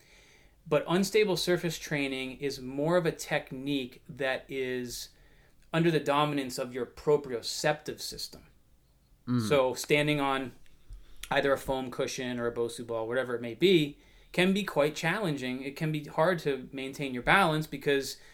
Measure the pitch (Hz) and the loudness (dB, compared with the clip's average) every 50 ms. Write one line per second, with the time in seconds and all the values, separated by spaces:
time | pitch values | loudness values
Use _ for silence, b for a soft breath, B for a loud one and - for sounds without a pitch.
0 | b b b b b b b b b b b b b 156 151 147 - - 165 190 | b b b b b b b b b b b b b 0 0 2 2 2 2 2
1 | 196 - - 214 214 190 175 165 - 180 180 170 175 170 156 - - - 160 143 | 2 2 4 4 4 4 2 0 2 2 2 2 0 -2 -4 -6 -6 -4 -2 -2
2 | 139 135 135 131 131 131 127 - 143 139 127 131 127 127 135 139 147 165 175 180 | -2 -2 -4 -4 -6 -8 -8 -6 -6 -6 -4 -6 -8 -8 -4 -2 2 4 4 4
3 | 165 160 151 - - - 165 143 - - 143 127 135 143 143 135 123 120 - - | 4 2 -2 -2 -4 -2 -2 -2 -2 -4 -10 -8 -4 -2 -2 -2 -2 -6 -10 -16
4 | _ - - 131 135 131 131 - - - 139 131 127 127 127 127 123 120 120 - | _ -14 -8 -4 -2 -2 -2 -4 -6 -8 -6 -4 -4 -4 -4 -4 -6 -6 -8 -10
5 | - - b b b b b b b b b b b b - 160 165 170 160 147 | -12 -14 b b b b b b b b b b b b 0 2 4 4 4 4
6 | 147 143 139 147 151 147 143 143 131 123 - 135 131 123 123 127 117 - - - | 2 2 2 4 4 2 2 -2 -2 -4 -4 -6 -6 -6 -4 -6 -6 -6 -8 -4
7 | - 156 147 143 147 131 123 110 104 - - - - 151 151 147 - 139 110 - | 2 4 4 4 2 0 -6 -6 -6 -6 -4 -2 0 0 0 0 -4 -10 -10 -10
8 | - - 113 - - - - - - - - _ _ _ _ _ _ _ _ _ | -10 -10 -10 -10 -12 -12 -14 -16 -20 -20 -20 _ _ _ _ _ _ _ _ _
9 | _ _ _ _ - 120 123 123 110 107 147 135 131 131 120 - - - 151 147 | _ _ _ _ -4 0 0 0 2 4 4 4 4 4 0 -2 0 2 2 4
10 | 147 147 151 143 139 139 135 135 135 117 - - - - - b b b b b | 4 2 2 2 2 0 0 0 -2 -6 -10 -16 -20 -20 -20 b b b b b
11 | b b b b b - 131 143 139 139 131 120 - - 135 131 131 123 - - | b b b b b -2 0 2 4 4 2 0 0 -2 -4 -4 -4 -4 -4 -4
12 | 135 123 - - 127 123 123 120 117 120 120 120 120 117 - - 117 117 113 113 | -4 -4 -4 -6 -6 -4 -4 -2 -2 -2 -2 -2 -2 -4 -4 -8 -8 -6 -6 -4
13 | 110 113 123 131 127 123 120 117 123 117 113 - 170 196 185 160 147 143 - b | -4 -2 0 -2 0 -2 -2 -4 -4 -6 0 4 6 6 6 6 4 2 -4 b
14 | b b b b b b b 175 180 190 190 208 190 - - 147 143 156 151 - | b b b b b b b 2 4 4 4 2 0 0 2 4 4 2 2 0
15 | 175 165 185 226 208 165 147 127 127 127 127 131 135 139 143 - 165 156 156 151 | -2 -2 0 0 0 -2 -2 -2 -2 -4 -4 -6 -6 -8 -6 -4 -2 -2 -2 -4
16 | 147 - - 165 160 180 185 165 - 147 135 127 127 - 139 135 131 135 139 - | -6 -4 0 2 4 4 2 2 0 -2 -2 -2 -4 -8 -10 -8 -8 -8 -6 -6
17 | 143 135 123 123 113 - 175 196 185 160 156 156 156 - - 143 - 147 139 139 | -6 -6 -4 -2 2 4 4 6 6 4 2 0 -2 -4 -8 -4 0 2 2 2
18 | 131 120 - B B B | 0 -2 -8 B B B